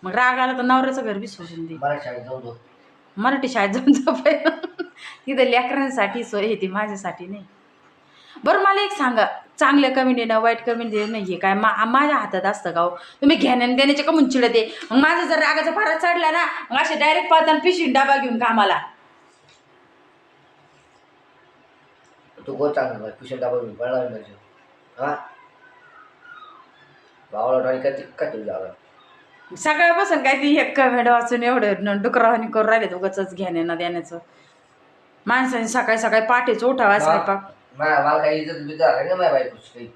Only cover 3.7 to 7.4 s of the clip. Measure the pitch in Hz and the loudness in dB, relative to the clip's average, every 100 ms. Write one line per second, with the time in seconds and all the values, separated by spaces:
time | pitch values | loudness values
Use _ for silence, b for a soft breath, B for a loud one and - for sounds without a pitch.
3.7 | 220 262 285 - 277 294 320 311 320 339 | 0 2 2 2 0 0 2 0 -4 -12
4.7 | - 349 _ B B - 262 254 240 247 | -12 -14 _ B B -8 0 2 2 0
5.7 | 277 269 254 202 240 226 208 208 220 190 | -2 -2 0 -2 -2 -6 -4 -2 -2 -4
6.7 | 185 214 196 190 170 180 202 | -4 -6 -6 -10 -12 -14 -16